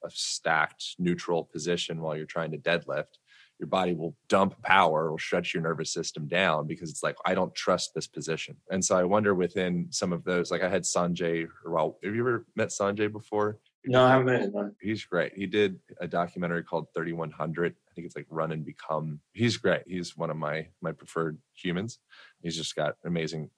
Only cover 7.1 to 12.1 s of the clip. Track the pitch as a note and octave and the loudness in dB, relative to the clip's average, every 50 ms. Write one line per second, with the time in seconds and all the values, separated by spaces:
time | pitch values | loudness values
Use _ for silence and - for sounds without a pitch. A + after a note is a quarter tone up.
7.1 | C#2+ - - F2+ F#2 F#2 F#2 E2+ - - - - F#2 E2+ - - - D#2+ - - | -2 -2 0 0 2 2 2 0 -2 -2 0 2 2 2 0 -2 -4 -6 -6 -6
8.1 | - D#2 C#2+ D#2+ D#2+ D2+ - - C#2+ - _ - F#2 F#2+ F2+ - G2+ F#2 F2+ F2+ | -8 -8 -4 -4 -4 -4 -6 -8 -12 -14 _ -4 -2 0 2 4 4 4 4 6
9.1 | G2+ G#2+ G#2+ G#2 G2 F2+ F2+ E2+ - G2 F#2 F2+ F2 F2 F2 E2+ - - - F2+ | 4 4 4 4 4 4 2 2 0 0 0 2 2 0 -2 -2 -4 -2 -2 0
10.1 | F2 E2 - F2+ F2+ F2 E2+ - F#2 E2 F#2+ F2+ G2 F#2 E2+ - - F#2 F2 F2 | -2 -2 -2 0 0 0 0 0 0 0 0 2 2 0 0 0 0 2 2 2
11.1 | F2 E2+ F2 E2+ E2+ E2 E2 D#2+ - - - E2 E2 E2 D#2 D#2 - - - G2 | 0 0 0 0 0 0 -2 -4 -8 -12 -8 -2 0 0 0 0 -2 -4 -6 -4